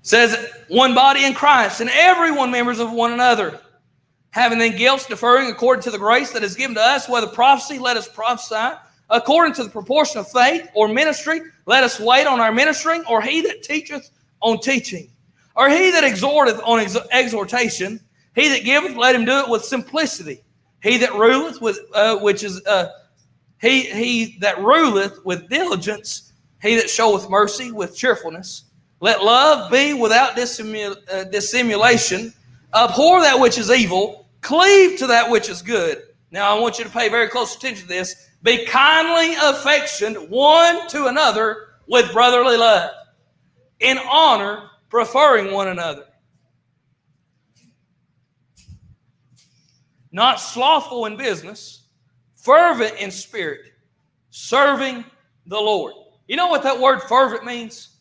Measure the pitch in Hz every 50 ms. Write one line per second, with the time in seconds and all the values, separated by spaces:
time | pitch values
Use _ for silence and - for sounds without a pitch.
0 | _ - 208 233 240 226 226 - - - - - - _ 175 233 262 262 240 247
1 | 262 269 277 277 277 269 262 - 285 294 285 254 220 196 - - 233 247 262 294
2 | 339 370 370 339 339 330 302 285 262 247 247 247 240 240 240 220 233 220 233 233
3 | 226 233 240 240 247 247 233 214 196 160 - - _ _ _ _ _ _ _ _
4 | _ _ _ _ _ _ - 220 247 233 226 226 233 226 202 180 240 254 269 269
5 | - - 214 - 233 240 247 262 269 240 220 - 240 247 254 226 - 247 214 202
6 | 202 208 233 262 285 - - 226 214 202 180 220 262 269 233 214 220 240 285 277
7 | 269 - 254 233 220 208 - - 240 269 277 262 - - 302 262 254 247 240 226
8 | - - _ - 220 233 247 233 - - 220 214 226 254 311 - _ _ _ _
9 | _ _ 214 240 233 - 294 330 339 311 - - 240 202 - 220 190 - 262 302
10 | 302 - - 226 196 - - 247 247 269 320 330 - - _ 214 214 214 220 254
11 | 311 311 294 - - 294 320 330 320 - _ _ _ - 233 269 262 240 - -
12 | 214 226 247 269 320 311 262 240 226 220 220 240 277 311 302 - - 311 330 339
13 | 330 - 233 214 208 262 294 330 330 - - - - - 285 311 302 - 294 277
14 | - _ _ _ _ _ _ _ 202 226 226 220 - 269 269 247 240 - 190 170
15 | 147 _ _ _ _ _ _ _ _ _ _ 220 254 277 294 339 381 370 349 330
16 | 302 269 214 185 190 277 294 302 277 240 214 - - 233 233 226 214 190 185 247
17 | - - - 254 254 240 220 214 196 190 240 247 240 233 - - 185 196 220 220
18 | _ _ _ _ _ _ _ 240 285 - 269 233 202 240 269 294 330 339 254 240
19 | 240 254 254 247 226 247 262 277 277 233 233 220 226 - 269 247 - - - 311
20 | 311 - - - 170 151 135 - _ _ _ _ _ _ _ _ - 208 247 247
21 | 240 - - 208 220 233 262 269 320 330 247 - 226 220 196 208 - _ - 208
22 | 208 220 220 202 208 208 196 202 208 202 180 185 - 202 208 185 175 - - -
23 | _ _ _ _ _ _ _ _ _ _ _ _ - 240 262 262 254 - 185 208
24 | 233 247 240 233 226 214 - - 190 208 180 175 196 226 285 330 320 269 214 196
25 | 196 196 196 - _ 185 180 175 - - 247 311 370 349 202 185 160 208 214 208
26 | - - - - _ _ _ _ _ _ _ _ - 208 233 226 226 - - -
27 | 233 220 202 190 - 196 190 202 208 202 - - 254 247 226 214 185 175 - -
28 | - 254 233 - - 165 160 175 185 - - - _ _ _ _ _ _ _ _
29 | 175 208 226 190 190 214 233 254 277 302 302 254 196 175 233 262 277 294 294 254
30 | 233 214 220 240 269 247 - 240 247 240 - - 220 214 220 214 208 202 196 -
31 | _ - 190 190 190 190 190 208 202 - - 247 247 233 208 202 220 247 240 226
32 | - - 180 190 226 226 _ _ _ _ - _ _ _ - 220 240 - - 240
33 | 294 330 359 370 330 285 262 254 254 240 - 247 220 196 247 254 226 175 180 185
34 | 202 214 - - _ _ _ _ - - 269 330 359 392 403 392 370 359 370 -
35 | 262 254 233 233 233 233 240 214 - - 180 170 175 190 240 202 170 160 143 -
36 | - _ _ _ _ _ 165 190 202 202 208 214 233 233 233 233 233 175 - 240
37 | 240 214 214 233 226 - - 247 226 - - - - 262 233 196 180 180 175 185
38 | 180 180 - _ _ _ _ _ - 226 247 233 233 - - 254 277 294 320 320
39 | 320 330 339 330 330 330 330 311 302 294 277 277 - 269 302 285 294 - - -
40 | 208 214 220 196 156 160 196 247 277 294 311 330 339 339 339 - - - - 302
41 | 285 254 247 294 311 254 202 214 220 214 214 - - _ _ _ _ - 233 247
42 | 233 - 180 220 247 247 247 247 247 262 240 233 233 226 214 180 170 - - -
43 | - _ _ _ _ _ _ _ _ _ _ _ _ _ _ _ 220 254 262 262
44 | 254 247 269 311 320 302 240 202 202 202 208 214 208 - _ _ _ _ - 240
45 | 226 226 - 262 302 294 254 214 202 196 196 196 196 190 180 175 170 165 143 143
46 | 143 _ _ _ _ _ _ _ _ _ _ _ _ _ _ _ _ _ _ _
47 | _ _ _ _ _ _ _ _ _ _ _ _ _ _ _ _ _ _ _ _
48 | _ _ _ _ _ _ _ _ _ _ _ _ _ - - _ _ _ _ _
49 | _ _ _ _ _ _ _ _ _ _ _ _ _ _ _ _ _ _ _ _
50 | _ _ - 185 226 262 233 - - - - 233 254 285 320 294 - - 254 240
51 | 220 214 214 214 269 240 190 156 151 180 214 - - - - _ _ _ _ _
52 | _ _ _ _ _ _ _ _ _ 240 269 320 349 349 302 233 220 214 - 190
53 | 202 190 185 190 - _ - 214 175 156 139 - - _ _ _ _ _ _ _
54 | _ _ _ _ _ _ _ - - - 226 262 285 285 277 - 269 269 254 240
55 | 233 - _ _ _ _ _ _ _ 175 190 214 214 214 214 185 147 113 - -
56 | - _ _ _ _ - 233 320 359 359 330 285 285 269 269 240 254 269 269 -
57 | - - 233 262 269 247 214 226 - 240 247 240 233 220 - - - _ _ _